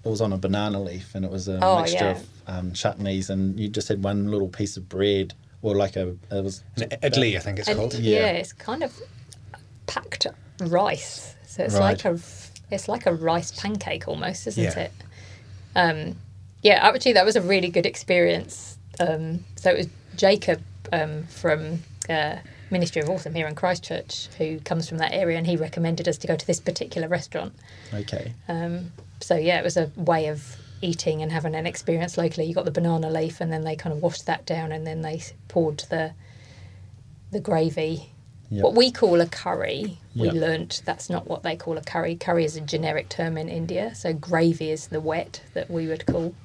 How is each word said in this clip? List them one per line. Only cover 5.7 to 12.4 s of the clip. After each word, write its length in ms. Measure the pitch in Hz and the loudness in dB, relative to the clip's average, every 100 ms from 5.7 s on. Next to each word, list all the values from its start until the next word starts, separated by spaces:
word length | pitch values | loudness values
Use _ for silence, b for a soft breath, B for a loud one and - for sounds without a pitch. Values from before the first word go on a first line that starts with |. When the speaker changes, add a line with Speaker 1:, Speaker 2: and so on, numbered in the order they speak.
Speaker 1:
like 220 | 101 98 95 | 2 2 0
a, 120 | 90 90 - | -4 -6 -6
it 140 | 101 | -4
was 180 | 98 95 - - | -4 -6 -10 -6
Speaker 3:
An 140 | 113 139 | -6 0
idli, 320 | 143 135 120 92 | 2 4 4 2
I 40 | |
think 180 | - 98 | -2 -2
it's 80 | 143 | 0
Speaker 2:
And 100 | 208 | 0
Speaker 3:
called. 160 | 123 | 0
Speaker 1:
Yeah. 240 | 120 113 214 | 2 4 6
Speaker 2:
yeah, 60 | 214 | 4
it's 200 | 175 - | 0 -4
kind 300 | - - 269 | -10 -6 -4
of 100 | 262 - - - - - - - - - - | -4 -6 -18 -18 -20 -20 -20 -20 -20 -14 -8
packed 400 | - - - 143 - - - | -6 -6 -4 -4 -4 -20 -6
rice. 760 | 175 175 208 151 - - - - - | 2 4 4 0 -6 -12 -14 -18 -14
So 180 | - | -4
it's 100 | - | 2
Speaker 1:
Right. 60 | 202 | 6
Speaker 2:
like 240 | 196 220 | 6 4
a, 140 | 196 170 - - | 2 0 -6 -18